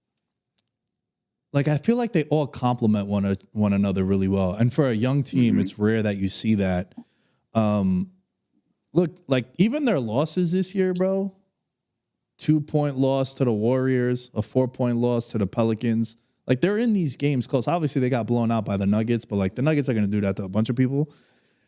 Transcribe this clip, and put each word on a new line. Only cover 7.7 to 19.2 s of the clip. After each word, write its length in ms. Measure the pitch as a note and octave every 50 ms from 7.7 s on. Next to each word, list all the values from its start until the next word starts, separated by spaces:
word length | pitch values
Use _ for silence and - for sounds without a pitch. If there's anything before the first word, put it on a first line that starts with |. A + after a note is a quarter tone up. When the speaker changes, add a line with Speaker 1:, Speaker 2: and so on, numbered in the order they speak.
| G#2 G#2 F#2+ F#2+ F#2 F2+ - - - _ _ _ _ _ _ _ _ _ _ _ _ _ _ _
Speaker 1:
look, 240 | - D#3+ F#3 - - - _
like, 200 | - C3+ C3 A2+ - _
even 280 | - F#3+ A3+ C4 D#4 D4
their 140 | B3 F#3+ C#3
losses 520 | A#2+ G#2+ G#2+ C3 D#3+ D#3 - F3+ F3+ D#3+
this 220 | F3 F#3+ F3+ - -
year, 180 | G3 F#3 F#3
bro, 420 | F3+ F3+ F#3 F#3+ F#3+ G3 G3 G3 - _ _ _ _ _ _ _ _ _ _ _ _ _ _ _ _ _ _ _ _
two-point 600 | - - - D#3 D3+ D3 - - D3+ D3 D3 C3 C3
loss 360 | C3+ C3 C3+ C3+ C3 B2+ -
to 80 | - C3+
the 80 | B2
Warriors, 800 | A2 G#2 G#2+ A#2+ B2+ C3 C3 C3 C3 B2 B2 B2 B2 B2 - - -
a 80 | A2
four-point 560 | - - - C3 C3 B2+ - - B2+ A#2+ A#2+ A#2
loss 300 | A#2+ B2 A#2+ A#2+ - -
to 80 | - G#2+
the 80 | G2+
Pelicans. 720 | F#2+ - A#2+ A#2 A2+ A2 G#2 B2+ A#2 A2+ A2+ A2+ - - - _ _ _ _ _
Like, 140 | - C3 B2+
they're 180 | E3+ F#3+ G#3 G#3+
in 140 | B3 A#3+
these 240 | G#3+ G3 E3 C#3 -
games 300 | - C#3+ D3 C#3+ B2+ A2+
close. 200 | - - B2+ A2+
Obviously, 340 | D3 E3 F3+ D#3+ C#3 - C#3+
they 100 | B2+ B2+
got 160 | C3 A#2 A#2
blown 240 | A2 A#2+ A#2+ A#2 A2+
out 140 | A#2 A2+ G2+
by 120 | - G2+
the 100 | G2 G2
Nuggets, 380 | G2 G#2 G#2+ A2 A#2 A#2+ A2+